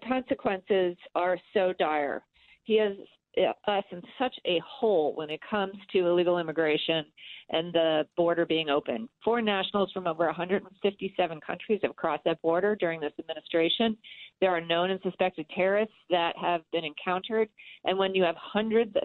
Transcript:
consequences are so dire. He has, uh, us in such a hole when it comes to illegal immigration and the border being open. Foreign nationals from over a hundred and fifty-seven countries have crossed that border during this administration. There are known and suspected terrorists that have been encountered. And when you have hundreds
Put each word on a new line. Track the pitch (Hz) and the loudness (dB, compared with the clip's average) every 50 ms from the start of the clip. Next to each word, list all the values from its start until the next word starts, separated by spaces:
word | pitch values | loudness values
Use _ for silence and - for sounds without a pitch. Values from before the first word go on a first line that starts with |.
| - | 0
consequences | 226 254 262 254 - 269 - - 233 196 190 190 - 214 190 185 180 175 - - - - | -2 -4 -2 -2 -4 -4 -2 -2 -4 -4 -2 -2 0 2 2 2 0 -2 -6 -12 -6 -4
are | 165 175 180 180 175 - _ | -2 0 0 0 -2 -4 _
so | - 208 185 185 185 - | 0 2 2 2 2 0
dire. | 180 156 151 151 147 139 - - - _ _ _ _ - - _ _ | 0 0 0 0 -2 -2 -4 -6 -10 _ _ _ _ -20 -20 _ _
He | - 214 | 2 2
has, | 220 214 208 196 202 - - _ _ _ _ - | 2 2 2 -2 -6 -14 -20 _ _ _ _ 0
uh, | - 185 123 - - - - | 0 2 2 0 -2 -2 -2
us | 202 196 202 - | -2 -2 -2 -6
in | 190 180 - - - - | -10 -16 -16 -12 -6 -4
such | 254 254 - - - | -4 -4 -4 -6 -4
a | - 180 165 | -2 -2 -2
hole | 160 - - - - 220 202 165 151 143 - | -2 -6 -8 -2 0 2 4 4 2 0 -2
when | - 156 151 | -4 -6 -8
it | 156 156 - - | -8 -10 -8 -4
comes | 220 208 196 190 196 196 - - - | -4 -2 -2 -4 -6 -12 -8 -2 0
to | 196 180 | 2 4
illegal | 170 175 175 180 175 175 | 4 4 4 4 4 2
immigration | 175 170 160 156 165 165 156 151 156 - - 165 160 151 - _ - - - - - - - | 0 0 -2 -2 0 2 2 2 0 0 -2 -2 -2 -4 -8 _ -20 -20 -20 -20 -18 -10 -4
and | - 160 165 175 165 | -4 -4 -2 0 0
the | 170 165 160 156 156 151 - - | 2 2 2 2 0 0 -2 0
border | - 170 170 170 165 170 | 0 2 2 2 2 0
being | 160 160 160 156 151 | 0 0 0 0 2
open. | 139 147 147 - 127 113 113 - _ _ - | 0 0 0 -2 -6 -6 -6 -10 _ _ -2
Foreign | 220 226 240 226 | 0 0 2 2
nationals | 214 202 190 190 - - 208 196 190 - | 0 0 0 -2 -2 0 0 0 0 -2
from | 190 180 | -4 -4
over | 175 160 156 170 | -4 0 0 0
a | 156 160 | 0 0
hundred | 170 170 180 190 202 - | -2 -2 0 -2 -2 -2
and | 185 - _ | -4 -10 _
fifty-seven | - 202 196 - 190 190 196 - 180 165 165 156 | -2 -2 -2 -2 -8 -6 -2 -2 -2 -2 -2 -8
countries | - - - 180 - - 220 190 | -10 -10 -10 -8 -2 -2 -2 0
have | - 135 147 | 0 -2 -4
crossed | - - 165 147 151 - | -2 -2 -2 -2 0 0
that | 175 160 - | 0 0 0
border | - 165 165 175 185 208 214 | 0 0 2 2 2 2 0
during | 208 185 170 165 165 | 0 -2 -2 -2 -2
this | 151 147 - - | -6 -6 -6 -8
administration. | 160 - 160 156 - - - 165 165 170 165 - 226 226 220 - - - - - - - _ - | -10 -10 -10 -12 -8 -2 0 2 2 2 2 2 2 0 0 -4 -10 -20 -20 -20 -20 -12 _ 0
There | 185 190 | 2 2
are | 180 165 | 2 2
known | 170 165 170 170 175 185 | 0 0 0 2 2 0
and | 190 185 | -2 -2
suspected | - 190 180 - 185 185 - - 156 - - | -4 -4 0 0 0 0 0 -4 -10 -8 -2
terrorists | - 185 190 196 208 220 220 _ _ _ - | 0 2 2 2 2 0 -2 _ _ _ 0
that | 170 175 170 170 - | 0 2 2 0 -2
have | - 196 170 175 170 160 - - | -2 -2 0 0 -2 -2 -4 -4
been | 170 165 | -4 -4
encountered. | 151 147 - - 190 180 185 190 - 226 220 220 214 _ - - - - - - | -4 -8 -6 -4 -2 -2 -2 -2 -2 0 0 0 -2 _ -20 -20 -20 -14 -6 -2
And | - 185 | 0 2
when | 190 190 190 190 | 2 2 2 2
you | 190 185 | 2 2
have | 165 170 | 2 2
hundreds | - - - - 202 220 220 214 226 240 214 - - | -2 -6 -4 -2 -2 0 2 2 2 2 2 0 -2